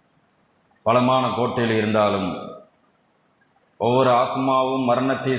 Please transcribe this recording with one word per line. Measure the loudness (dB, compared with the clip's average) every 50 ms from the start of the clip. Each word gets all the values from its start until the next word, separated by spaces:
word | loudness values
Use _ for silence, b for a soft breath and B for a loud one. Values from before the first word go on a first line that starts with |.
| _ _ _ _ _ _ _ _ _ _ _ _ _ _ _ _ 0
பலமான | 2 2 2 2 2 2 0 0 -2 -2
கோட்டையில் | -2 -2 -2 -2 -2 0 0 0
இருந்தாலும், | 0 0 0 2 2 2 2 0 -2 -4 -4 -6 -8 -12 -14 -16 -18 -20 _ _ _ _ _ _ _ _ _ _ _ _ _ _ _ _ _ _ _ _ _ _
ஒவ்வொரு | -4 -2 0 2 2 4 4
ஆத்மாவும் | 4 2 2 0 -2 -2 -2 0 0 0 0 0 -2 -2 0
மரணத்தை | 0 0 0 0 -2 -4 -2 -2 -4 -2